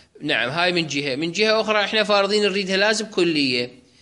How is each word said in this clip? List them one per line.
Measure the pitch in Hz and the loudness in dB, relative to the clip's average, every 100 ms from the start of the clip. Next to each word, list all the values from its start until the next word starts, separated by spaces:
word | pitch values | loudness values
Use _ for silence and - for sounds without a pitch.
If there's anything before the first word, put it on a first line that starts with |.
| - - | -20 -12
نعم، | 147 131 117 | -2 0 0
هاي | 156 175 | 0 0
من | 180 156 | 0 -2
جهة. | 139 143 131 | -4 -4 -4
من | 165 | -4
جهة | 170 214 220 | 0 2 2
أخرى | 214 214 | 2 0
إحنا | 196 220 | 0 0
فارضين | 202 202 196 214 | 2 2 2 2
نريدها | 208 190 185 190 | 2 0 -2 0
لازم | 208 220 214 | 2 0 -2
كلية، | - 175 151 139 123 123 - _ _ | 0 2 2 0 0 -4 -10 _ _